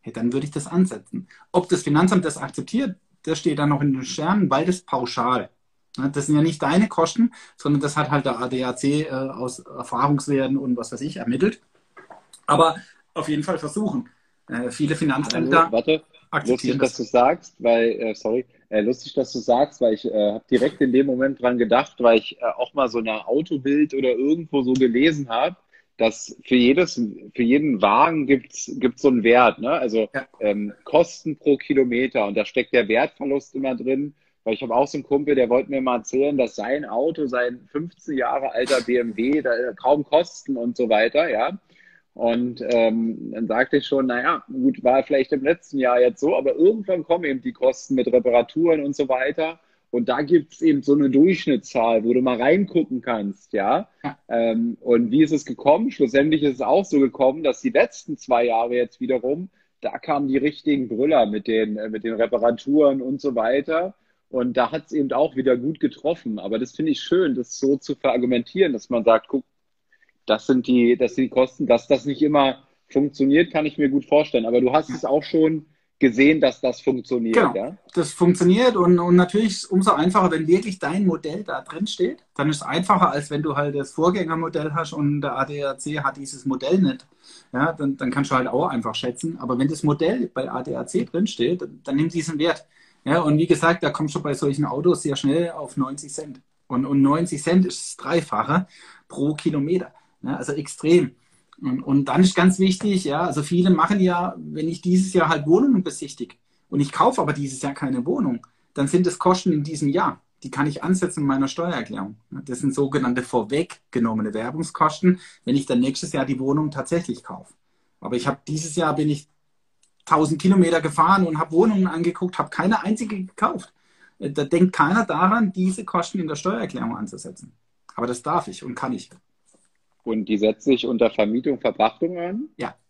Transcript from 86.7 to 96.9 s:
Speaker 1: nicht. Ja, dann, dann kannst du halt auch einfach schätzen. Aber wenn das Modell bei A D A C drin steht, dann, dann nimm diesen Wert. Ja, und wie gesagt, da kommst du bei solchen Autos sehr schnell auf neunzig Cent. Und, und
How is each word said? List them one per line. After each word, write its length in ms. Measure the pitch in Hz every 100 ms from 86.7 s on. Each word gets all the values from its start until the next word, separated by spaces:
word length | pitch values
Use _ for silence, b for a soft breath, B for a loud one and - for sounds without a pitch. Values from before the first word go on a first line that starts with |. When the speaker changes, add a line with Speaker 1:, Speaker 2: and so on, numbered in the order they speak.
| 185
Speaker 1:
nicht. 260 | 165 127 _ b b b b
Ja, 200 | 123 151
dann, 240 | 151 143 135
dann 140 | 131
kannst 220 | 135 139
du 20 |
halt 140 | 135 127
auch 200 | 123 131
einfach 260 | 127 113
schätzen. 440 | - 123 120 165 170
Aber 200 | 123 123
wenn 100 | 139
das 140 | 156
Modell 460 | 151 147 160 254 220
bei 180 | - 135
A 120 | 127
D 120 | 127
A 120 | 127 123
C 180 | -
drin 220 | - 170 208
steht, 360 | - 120 180
dann, 180 | - -
dann 120 | - 135
nimm 120 | 160
diesen 300 | 170 160 151
Wert. 280 | 165 - - b b b
Ja, 160 | - 165
und 180 | 156 151
wie 80 | 165
gesagt, 360 | 160 165 170
da 80 | 151
kommst 240 | - 156
du 80 | -
bei 120 | 147
solchen 300 | 135 143 139
Autos 380 | 147 127 170 156
sehr 140 | 151 139
schnell 340 | 139 156 175
auf 260 | 160 139 -
neunzig 360 | 131 143 147
Cent. 280 | - 151 127 _ _ _
Und, 180 | 123
und 180 | 139